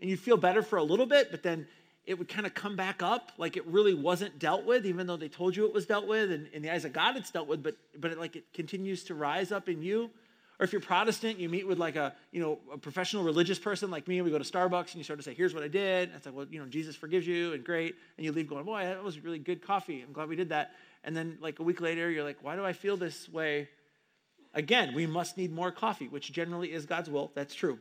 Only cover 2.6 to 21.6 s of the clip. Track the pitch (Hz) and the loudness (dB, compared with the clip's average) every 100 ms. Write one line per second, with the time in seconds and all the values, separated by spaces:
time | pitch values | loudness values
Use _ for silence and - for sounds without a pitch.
2.6 | 208 196 190 196 180 240 - - 165 185 | -6 -2 -2 0 2 0 -2 -6 -4 -4
3.6 | 165 185 208 165 151 180 202 147 156 190 | 4 6 8 6 4 2 0 0 2 2
4.6 | 208 247 190 175 180 170 156 - 185 185 | 4 4 4 0 -2 -4 -6 0 0 4
5.6 | 214 208 180 208 202 220 202 156 151 151 | 2 2 2 0 2 2 2 0 -6 -8
6.6 | 156 170 143 143 196 262 180 170 147 156 | -2 -2 -2 2 2 2 -4 -6 -2 -2
7.6 | 151 143 _ 160 165 160 165 165 - - | -2 -6 _ -6 -6 -4 -8 -10 -12 -10
8.6 | 156 190 190 185 - 156 147 170 190 202 | -6 -4 -4 -4 -6 -4 0 0 0 -2
9.6 | 190 160 175 214 233 - _ _ _ _ | -2 -2 0 0 0 -10 _ _ _ _
10.6 | 185 208 - 185 220 - 226 202 170 180 | -8 -8 0 2 2 0 -4 -4 -4 -2
11.6 | 196 175 165 151 139 - _ 175 160 156 | -2 0 0 0 -2 -4 _ -4 -2 -2
12.6 | 131 143 147 185 180 208 170 156 170 180 | -6 -14 -8 -4 -2 0 4 6 4 2
13.6 | 214 190 202 160 180 180 175 151 135 185 | -2 -2 -2 -4 -2 0 2 0 0 2
14.6 | 180 175 170 170 143 151 143 120 180 156 | 2 2 -2 -10 -10 -8 -8 0 0 0
15.6 | 151 185 196 185 180 151 143 131 139 156 | -2 0 2 2 0 -6 -12 -12 -10 -10
16.6 | 135 147 156 - 156 180 170 170 170 147 | -6 -6 -6 -10 0 0 2 0 0 -4
17.6 | 123 165 165 - - - 156 156 151 143 | -2 0 -2 -6 -18 -6 -2 -2 -2 -6
18.6 | 175 214 185 185 202 151 160 165 147 175 | -4 -2 -2 -4 -6 -8 -8 -6 -4 -6
19.6 | - 196 185 139 127 147 156 160 175 151 | 0 -2 -2 -10 -10 -8 -4 -2 0 0
20.6 | 143 - - _ - 160 165 160 156 151 | -2 -10 -20 _ -6 -4 -4 -6 -8 0